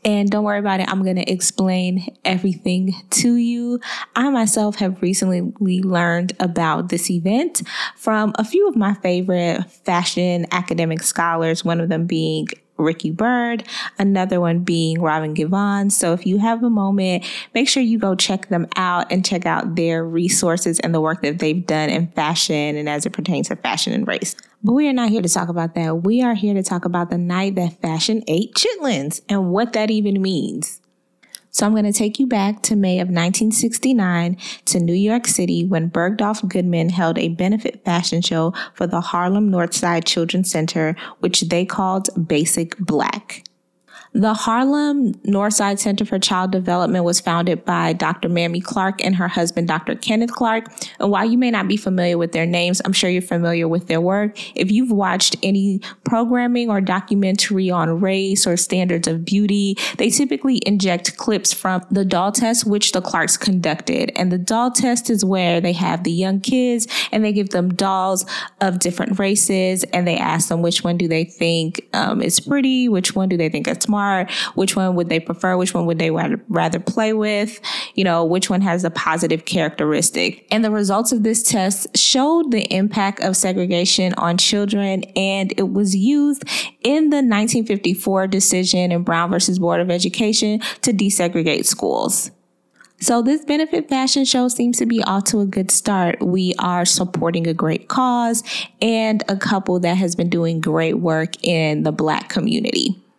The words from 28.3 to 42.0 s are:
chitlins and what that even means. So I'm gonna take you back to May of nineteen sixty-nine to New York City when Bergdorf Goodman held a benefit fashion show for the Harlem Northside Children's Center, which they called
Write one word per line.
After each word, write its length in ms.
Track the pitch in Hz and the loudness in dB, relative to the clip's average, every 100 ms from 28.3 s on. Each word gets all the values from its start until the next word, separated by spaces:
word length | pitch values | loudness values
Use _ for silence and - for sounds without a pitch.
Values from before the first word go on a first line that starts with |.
| 160 220 - | -2 -2 -2
chitlins 680 | 453 427 294 180 143 - _ | -2 -2 -2 -2 -2 -6 _
and 220 | 202 185 | -2 0
what 200 | 185 240 | 0 0
that 180 | 233 214 | -2 0
even 320 | 214 208 196 | 0 0 0
means. 600 | 190 175 - - - - _ _ _ _ _ - _ | 0 -2 -4 -6 -8 -12 _ _ _ _ _ -20 _
So 140 | - 208 | -2 2
I'm 80 | |
gonna 200 | 220 208 | 2 2
take 260 | 202 208 214 | 0 -2 0
you 80 | 269 | 0
back 360 | 226 196 214 | 2 0 -2
to 120 | - 220 | 0 2
May 240 | 190 180 | 2 2
of 100 | 180 | 0
nineteen 400 | 175 170 190 220 | 0 0 2 0
sixty-nine 840 | 214 233 233 262 254 185 175 170 180 - - - | 2 0 0 0 2 2 2 0 -2 -8 -8 -2
to 140 | 185 | 0
New 100 | 170 | 2
York 340 | 180 202 233 233 | 2 2 2 0
City 380 | - 180 170 | 0 0 0
when 240 | 175 175 165 | 0 0 0
Bergdorf 580 | 165 175 208 208 214 190 | 0 0 0 0 0 -2
Goodman 440 | 185 180 170 165 | 0 2 2 0
held 280 | 175 165 170 | 2 0 0
a 120 | 170 | -2
benefit 560 | 165 185 214 - - - | 0 0 2 -2 -6 -2
fashion 360 | 175 175 165 | 0 0 0
show 320 | 180 165 165 - - | 0 0 0 -2 -10
for 140 | - 175 | -4 -2
the 120 | 170 | -2
Harlem 500 | 175 180 180 202 208 | -2 -2 2 2 2
Northside 540 | 185 170 - 175 170 | 2 0 0 0 0
Children's 480 | 170 - 170 185 185 | 0 0 0 0 0
Center, 460 | 160 160 170 156 165 - - | 0 -2 0 -2 -2 -10 -4
which 220 | 180 - | -2 0
they 200 | 165 175 | 0 0
called 460 | 185 - 190 190 | 0 -2 0 0